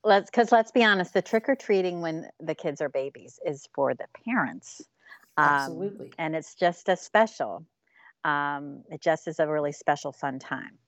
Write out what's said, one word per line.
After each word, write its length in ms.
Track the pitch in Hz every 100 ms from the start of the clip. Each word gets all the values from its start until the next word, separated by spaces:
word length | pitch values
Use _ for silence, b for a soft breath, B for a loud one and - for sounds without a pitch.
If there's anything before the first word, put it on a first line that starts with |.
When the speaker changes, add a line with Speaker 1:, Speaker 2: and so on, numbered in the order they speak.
| 214
Speaker 1:
Let's, 220 | 196 196
'cause 200 | - 226
let's 200 | 226 226
be 100 | 254
honest, 280 | 220 196 180
the 100 | 196
trick-or-treating 760 | - 220 220 - - 196 185 175
when 300 | 165 160 - _
the 140 | 160
kids 260 | 156 160 143
are 80 | 147
babies 500 | 135 139 123 107 -
is 240 | - 139 -
for 200 | - 135
the 120 | 127 - -
parents. 560 | - 240 131 87 - - - B B B B -
Um, 80 |
Speaker 2:
Absolutely. 680 | 147 143 139 160 202 202 139 -
Speaker 1:
and 160 | 165
it's 200 | 160 -
just 340 | - 175 175 -
as 120 | 180
special. 640 | - 208 220 - 117 90 160 _ b b b _
Um, 580 | 156 143 143 143 143 139 -
it 100 | 160
just 280 | 170 160 -
is 100 | 160
a 80 | 156
really 260 | 151 147
special, 380 | 143 - 143 143
fun 260 | - 143 131
time. 400 | - 131 - _